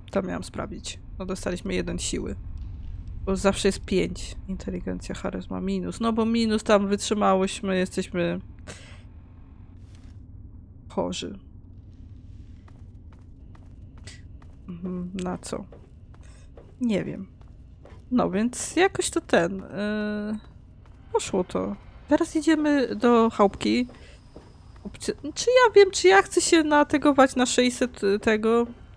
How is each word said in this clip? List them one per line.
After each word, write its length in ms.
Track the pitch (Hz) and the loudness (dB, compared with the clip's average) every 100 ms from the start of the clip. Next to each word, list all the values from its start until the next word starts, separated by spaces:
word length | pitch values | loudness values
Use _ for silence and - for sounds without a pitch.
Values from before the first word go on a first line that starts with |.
| - | -4
to 120 | 196 | -4
miałam 220 | 185 175 | -2 -6
sprawdzić. 540 | - - 131 214 - - - - | -8 -8 -8 -10 -12 -12 -14 -10
No, 80 | 185 | -8
dostaliśmy 480 | 185 185 175 196 | -6 -6 -6 -4
jeden 240 | 180 175 170 | -4 -4 -4
siły. 380 | - - - - - - - - - - - - | -4 -4 -6 -8 -10 -10 -10 -10 -10 -10 -10 -8
Bo 120 | - 190 | -4 0
zawsze 320 | 196 190 196 | 0 2 0
jest 160 | - | 0
pięć. 520 | - 185 170 180 - - - | -2 -2 0 -4 -10 -12 -10
Inteligencja, 680 | 185 196 185 185 180 - | -8 -8 -8 -6 -8 -8
charyzma, 460 | 185 185 190 180 185 | -8 -8 -8 -8 -6
minus. 400 | 185 190 175 - | -4 -4 -4 -4
No 120 | 226 | -2
bo 140 | 226 226 | 0 0
minus 380 | 233 226 214 | 0 0 0
tam 240 | - 208 196 | 4 4 4
wytrzymałość, 760 | 202 - 208 202 190 190 - | -2 0 0 2 2 0 -2
my 140 | 196 185 | -2 0
jesteśmy 640 | 185 - - 180 170 180 - - - - - - - - - - - - - - - - - - - - - - - - - | -2 -4 -4 -2 -2 -4 -8 -16 -16 -16 -18 -20 -20 -20 -20 -20 -20 -20 -20 -20 -20 -20 -20 -20 -20 -18 -18 -18 -20 -20 -10
chorzy. 500 | - 175 180 175 196 - - - - - - - - - - - - - - - - - - - - - - - - - - - - - - - - 185 | -6 -4 -6 -10 -12 -18 -20 -20 -20 -20 -20 -18 -18 -18 -18 -18 -20 -20 -20 -20 -20 -20 -20 -20 -20 -20 -20 -20 -20 -18 -18 -18 -18 -18 -20 -20 -18 -16
Mhm, 420 | 170 180 180 180 | -10 -8 -6 -6
na 240 | 190 180 180 | -6 -6 -6
co? 260 | - 220 196 - - - - - - - - - - - | -6 -8 -10 -18 -20 -20 -20 -20 -20 -20 -20 -20 -20 -4
Nie 240 | 240 185 | 0 0
wiem. 220 | - 170 196 - - - - - - - - | -2 -8 -12 -18 -20 -20 -20 -20 -20 -20 -2
No 200 | 247 170 | 0 2
więc 460 | 190 233 - - 311 | 0 -2 -2 -4 2
jakoś 340 | 381 381 - | 2 2 -4
to 100 | 339 | -4
ten, 420 | - 220 170 190 | 2 2 2 -2
e, 760 | - 160 208 214 214 208 208 214 - - - - - - - | -8 -6 -4 -2 -4 -4 -6 -8 -10 -20 -20 -20 -20 -20 -4
poszło 320 | 440 - 190 | -4 0 0
to. 320 | 180 185 190 202 - - - | 0 -2 -4 -6 -12 -18 0
Teraz 280 | 302 330 320 | 2 2 0
idziemy 600 | 311 311 294 285 247 208 | 2 4 4 2 2 2
do 340 | 247 233 226 | 4 6 4
chałupki. 560 | - 202 - 208 233 247 - - - - - - - - - | 4 2 2 0 0 -2 -8 -20 -20 -20 -20 -20 -20 -20 -18
Opcja-, 300 | - - - - 285 | -16 -8 -6 -6 -8
czy 160 | - - | -2 4
ja 240 | 508 480 | 8 8
wiem, 160 | 403 381 | 10 8
czy 180 | - 359 | 6 6
ja 140 | 392 | 8
chcę 180 | - 359 | 6 2
się 220 | - 330 | 4 4
nategować 760 | 302 294 294 294 294 269 269 254 | 6 4 4 4 4 6 6 4
na 100 | 247 | 2
sześćset 540 | - 247 247 247 - 196 208 | 4 2 2 -2 0 0 2
tego, 440 | 233 214 220 233 240 - - | 2 2 4 2 0 -6 -20